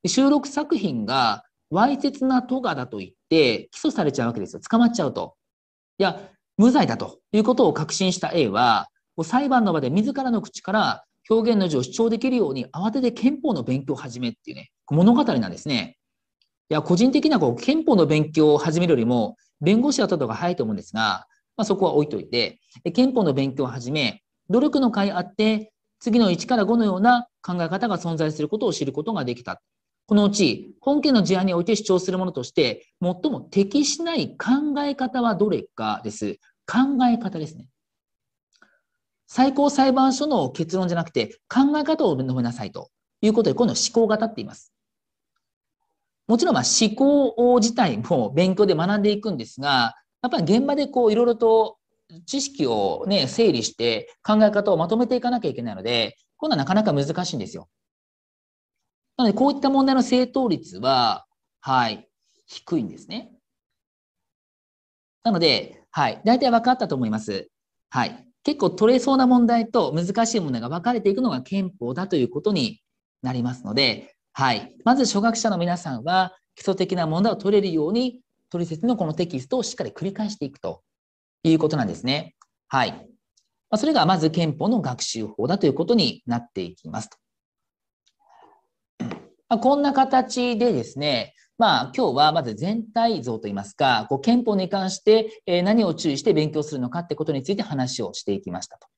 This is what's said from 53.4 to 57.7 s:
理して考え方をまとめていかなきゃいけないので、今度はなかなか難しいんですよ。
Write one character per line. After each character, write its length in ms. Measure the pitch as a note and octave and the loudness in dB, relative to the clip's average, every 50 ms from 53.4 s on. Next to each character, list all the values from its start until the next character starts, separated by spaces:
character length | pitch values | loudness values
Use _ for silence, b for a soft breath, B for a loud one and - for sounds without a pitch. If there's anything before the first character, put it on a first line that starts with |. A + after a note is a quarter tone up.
| A#3 G#3 D3 | 2 2 2
理 100 | A#2 G#2+ | 0 -4
し 120 | - - | -6 -6
て 380 | - A#2 A#2 A2+ G#2 - - - _ _ | -2 -2 0 0 -2 -6 -12 -20 _ _
考 200 | - G#3+ G#3+ A3 | 0 4 4 4
え 80 | G#3 | 4
方 220 | G#3 G#3 G3+ G#3+ F#3 | 4 2 2 2 2
を 40 | |
ま 100 | D#3 E3+ | 2 0
と 100 | E3+ A3 | 0 0
め 100 | A3+ B3 | 0 0
て 80 | A#3 C4 | 0 -2
い 60 | A#3+ | -2
か 100 | A#3+ B3 | -2 -2
な 80 | B3 A#3+ | -4 -2
き 60 | - | -4
ゃ 40 | D3+ | -6
い 40 | A#2+ | -6
け 80 | - | -6
な 100 | A#2+ A#2 | -8 -8
い 40 | G2+ | -10
の 80 | F#2+ F#2+ | -8 -4
で、 340 | A#2 A#2+ A#2 A2 G2 - _ _ _ _ | -2 0 0 -2 -2 -6 _ _ _ _
今 120 | _ D4+ D#4 | _ -4 -2
度 40 | B3+ | -2
は 40 | |
な 80 | D3+ C3+ | -2 0
か 80 | - F#3 | 0 0
な 100 | G#3+ G#3+ | 2 2
か 100 | G#3 D3 | 2 0
難 320 | C#3+ C#3 D3 D#3+ F3+ F3+ | 0 -2 -2 -4 -6 -6
し 80 | - - | -6 -8
い 20 | |
ん 20 | B2 | -8
で 80 | F#2+ | -10
す 80 | F2 - | -10 -12
よ。 140 | E2 D2+ _ | -16 -18 _